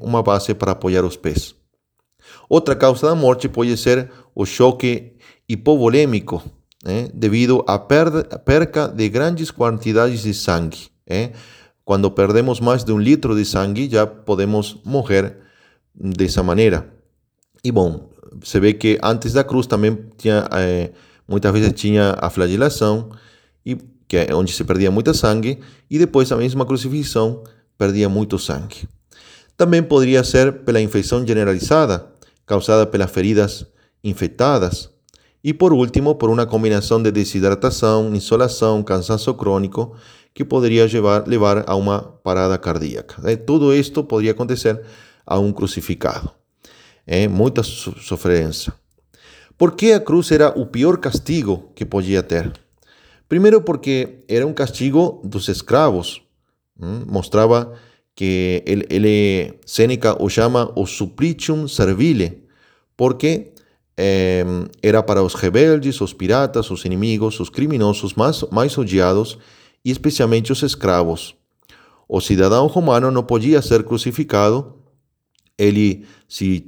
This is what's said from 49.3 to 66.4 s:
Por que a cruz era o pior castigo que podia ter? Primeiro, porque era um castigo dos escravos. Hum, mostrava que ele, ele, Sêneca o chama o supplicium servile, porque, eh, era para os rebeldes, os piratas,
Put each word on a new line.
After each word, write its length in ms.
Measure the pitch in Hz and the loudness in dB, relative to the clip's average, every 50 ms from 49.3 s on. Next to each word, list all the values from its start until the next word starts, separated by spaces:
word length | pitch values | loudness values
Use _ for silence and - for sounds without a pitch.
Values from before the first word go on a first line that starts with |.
| - _ _ _ _ | -20 _ _ _ _
Por 140 | - 180 175 | 0 0 0
que 220 | - - 202 226 214 | 2 2 2 4 4
a 60 | 202 | 4
cruz 320 | 214 - 151 175 170 - | 2 2 0 0 2 2
era 180 | 156 147 151 143 | 4 4 4 4
o 180 | - 139 123 | 2 0 -4
pior 300 | - - 120 135 170 180 | -4 -2 0 2 2 2
castigo 720 | 180 - 127 - - - - 160 165 123 101 95 85 - - _ | 2 -2 -4 -4 -4 -4 -4 -4 -2 -2 -2 -2 -4 -6 -12 _
que 100 | - 92 | -12 -8
podia 380 | 85 - 101 92 92 98 92 | -6 -4 -4 -2 0 0 -2
ter? 300 | 87 - 85 85 85 85 - - _ _ _ _ _ _ _ _ _ _ _ _ _ | 0 -2 -2 -4 -4 -6 -10 -14 _ _ _ _ _ _ _ _ _ _ _ _ _
Primeiro, 340 | _ 156 175 196 214 220 214 | _ 0 4 6 6 6 4
porque 600 | - 175 156 135 - 139 135 131 127 - - - - | 4 0 -4 -4 -2 -2 -2 -2 -2 -6 -10 -16 -6
era 180 | - 107 117 135 | -2 0 0 0
um 80 | 151 - | 0 -2
castigo 680 | - 139 123 - - 127 139 135 160 175 170 - - - | -4 -4 -4 -4 -4 -2 2 2 2 2 2 -2 -6 -12
dos 240 | 98 107 101 - | -10 -8 -6 -4
escravos. 720 | - 92 85 - - - 139 156 143 98 90 85 - - - - _ _ _ _ _ _ _ _ _ _ - | -4 -6 -6 -2 0 2 4 4 2 2 -2 -4 -8 -12 -14 -18 _ _ _ _ _ _ _ _ _ _ -14
Hum, 260 | - 87 104 120 117 | -12 -10 -10 -10 -8
mostrava 640 | - 98 95 90 - - 104 110 113 120 120 120 117 - - - _ _ _ _ _ _ | -6 -4 -4 -4 0 2 2 4 4 4 2 0 -4 -10 -20 -20 _ _ _ _ _ _
que 480 | - 98 95 92 92 92 90 90 87 - | -6 -4 -2 0 0 0 -2 -2 -2 -2
ele, 180 | - 98 101 - - | -2 -2 -2 -2 -2
ele, 600 | 76 98 104 107 107 104 104 101 95 92 - - - - _ | 0 2 2 4 4 4 2 2 2 0 -2 -6 -10 -16 _
Sêneca 560 | - - - 113 123 127 123 - 110 107 - | -6 0 2 2 2 2 0 0 0 0 0
o 80 | - 98 | -2 -2
chama 420 | - - 113 120 127 123 117 - - | 0 0 0 2 2 0 -2 -2 -4
o 100 | - 98 | -6 -6
supplicium 800 | 95 - - 104 92 - - 147 170 160 - - - 156 156 151 | -6 -6 -8 -8 -8 -4 -2 -2 -2 -2 -4 -4 -4 -4 -4 -4
servile, 760 | 139 - - 98 95 95 95 135 170 151 107 90 85 87 - - _ _ _ _ _ _ _ _ _ _ | -4 -2 0 0 0 2 2 2 2 2 0 -2 -4 -6 -12 -20 _ _ _ _ _ _ _ _ _ _
porque, 580 | - 123 127 127 123 143 156 - - 214 - - _ _ _ _ _ _ _ _ | -2 0 0 0 0 -2 -2 -2 -4 -6 -12 -20 _ _ _ _ _ _ _ _
eh, 480 | - 92 98 95 95 92 92 92 90 92 92 90 90 87 - - _ - | -2 -2 0 0 2 2 0 0 0 -2 -2 -4 -6 -8 -10 -10 _ 0
era 180 | 107 107 110 | 2 2 2
para 220 | 107 - 101 98 95 | 2 2 2 2 2
os 100 | 92 - | 0 -2
rebeldes, 640 | - 107 90 90 120 147 160 156 151 135 139 135 - | -2 -2 0 2 4 4 4 4 2 0 -4 -4 -4
os 140 | 101 87 - | -6 -6 -6
piratas, 560 | - 92 92 113 135 | -4 -2 0 0 0